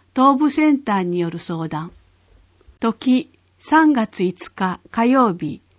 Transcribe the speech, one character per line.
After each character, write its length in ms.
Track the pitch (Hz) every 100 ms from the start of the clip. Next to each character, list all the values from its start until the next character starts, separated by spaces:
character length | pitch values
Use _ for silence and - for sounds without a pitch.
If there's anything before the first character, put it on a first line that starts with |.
| _
ー、 60 | -
東 180 | 269 269
部 120 | 302
セ 180 | 302 302
ン 120 | 277
タ 140 | 247 196
ー 60 |
に 160 | 180 175
よ 120 | 170
る 100 | 165
相 260 | - 165 160
談。 220 | 156 170 - _ _ _ _ _ _ - _
時、 540 | 226 - 262 254 - _ _ _
三 340 | - 320 311
月 300 | 262 220 -
五 300 | 185 - -
日 280 | - 185 180 -
火 140 | - 240
曜 280 | 269 233
日、 280 | 175 151 - _